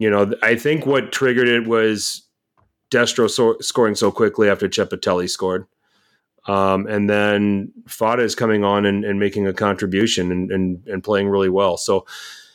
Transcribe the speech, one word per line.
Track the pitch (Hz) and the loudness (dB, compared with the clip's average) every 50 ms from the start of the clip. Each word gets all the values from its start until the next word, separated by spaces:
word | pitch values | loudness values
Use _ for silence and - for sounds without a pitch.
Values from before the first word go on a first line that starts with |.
you | 110 107 | 0 2
know, | 101 101 101 | 2 2 2
th-, | 101 117 - | 0 0 0
I | - 110 120 | 0 0 2
think | 117 - 143 156 160 - | 0 0 -2 -2 -2 0
what | 135 143 131 113 - | 0 0 0 0 -2
triggered | - - 135 127 123 123 123 120 | -4 0 0 2 2 2 2 2
it | 120 120 117 | 2 2 0
was | 113 117 113 110 110 107 101 - - - - _ _ _ _ _ _ _ _ _ _ _ _ _ - | 0 2 2 2 2 0 -2 -4 -6 -8 -10 _ _ _ _ _ _ _ _ _ _ _ _ _ -2
Destro | - 120 120 117 - - 117 101 | 0 2 2 2 2 0 0 0
so-, | - - 120 113 110 - | 2 2 2 2 2 0
scoring | - - - 127 120 107 104 | -4 -4 0 2 2 2 2
so | - 113 101 | 0 0 0
quickly | - - 113 104 - - 107 101 | 2 2 0 0 2 2 2 2
after | 98 - 104 92 | 2 2 -2 -2
Cepatelli | - - 98 - 95 90 - 101 90 90 90 90 | -2 -2 -4 -4 -4 -4 -2 -2 0 0 -2 -4
scored. | - - 98 92 92 92 92 _ _ _ _ _ _ _ _ _ _ _ _ _ _ _ - - | -6 -4 -4 -4 -4 -4 -6 _ _ _ _ _ _ _ _ _ _ _ _ _ _ _ -6 -2
Um, | 101 98 98 95 95 95 101 107 | 0 0 2 2 0 0 -2 -2
and | 107 104 101 101 | -2 0 0 2
then | 104 104 104 104 104 104 104 104 101 98 101 - - - - | 2 2 2 2 2 2 2 2 0 0 -4 -6 -12 -18 -20
Fata | - - - 113 110 120 123 120 | -12 -6 -2 -2 0 0 0 0
is | 107 - | -2 -2
coming | - 123 113 107 104 101 | -2 0 0 2 2 2
on | 101 101 101 101 | 2 2 2 2
and, | 101 98 101 104 | 2 0 0 -2
and | 104 101 98 | -2 -2 0
making | 104 101 101 107 101 | -2 -2 -2 -2 -4
a | 98 | -2
contribution | 92 - 104 101 98 - 104 92 92 95 113 110 - 95 90 90 | -2 0 0 0 0 -2 -2 -2 0 0 0 0 0 -2 -2 -2
and, | 90 90 92 98 | -2 -2 -4 -2
and, | 98 95 92 92 90 90 - 110 | -2 -2 -2 -2 -4 -6 -8 -10
and | 101 92 - | -10 -6 -2
playing | 104 107 98 101 101 | 0 0 0 2 2
really | 98 98 95 92 | 2 2 2 2
well. | 90 98 101 92 85 | 2 2 2 0 0
So | - - - 101 95 - - - - - - - - - _ | -2 -2 -2 -2 -2 -2 -6 -18 -18 -18 -18 -20 -20 -20 _